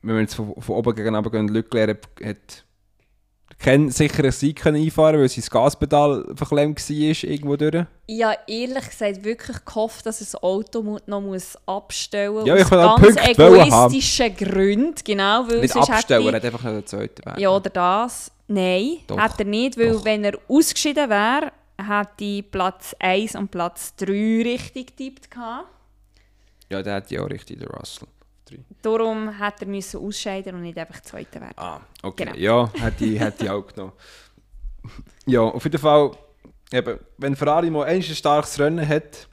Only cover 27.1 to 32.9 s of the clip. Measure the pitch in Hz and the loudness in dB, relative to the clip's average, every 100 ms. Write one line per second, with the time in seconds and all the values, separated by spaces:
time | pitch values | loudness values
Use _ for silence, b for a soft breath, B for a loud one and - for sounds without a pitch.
27.1 | - 92 98 - - - - - - - | -8 -8 -10 -14 -18 -16 -16 -18 -20 -20
28.1 | _ _ _ _ - - - 220 220 226 | _ _ _ _ -20 -20 -10 -4 -2 -2
29.1 | 220 214 208 208 208 196 196 185 - 202 | -4 -8 -8 -10 -8 -10 -10 -10 -12 -10
30.1 | 202 208 190 190 180 170 165 160 - - | -10 -8 -10 -10 -14 -14 -14 -16 -18 -20
31.1 | - - - 62 - 87 73 - - 95 | -18 -18 -18 -20 -16 -14 -14 -20 -14 -14
32.1 | - - - 98 117 117 - 113 | -10 -12 -4 0 2 0 -4 -6